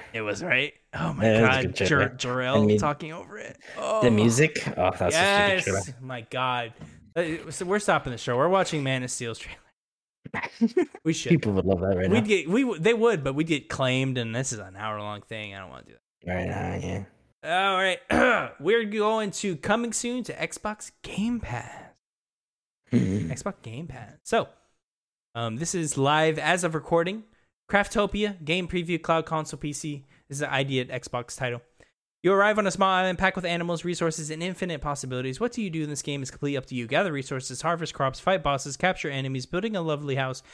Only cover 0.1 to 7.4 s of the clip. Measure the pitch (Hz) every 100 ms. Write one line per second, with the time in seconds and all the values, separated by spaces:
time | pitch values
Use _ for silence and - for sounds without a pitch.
0.1 | 113 107 101 175 127 147 - _ - 165
1.1 | 143 110 110 120 131 127 - 98 143 -
2.1 | 127 127 127 127 135 208 104 151 147 156
3.1 | 165 - 214 - - - - 135 - 127
4.1 | 110 113 117 156 - - - 92 - 87
5.1 | 156 190 202 202 185 135 98 95 123 131
6.1 | 127 113 127 127 123 117 - - - -
7.1 | 165 170 160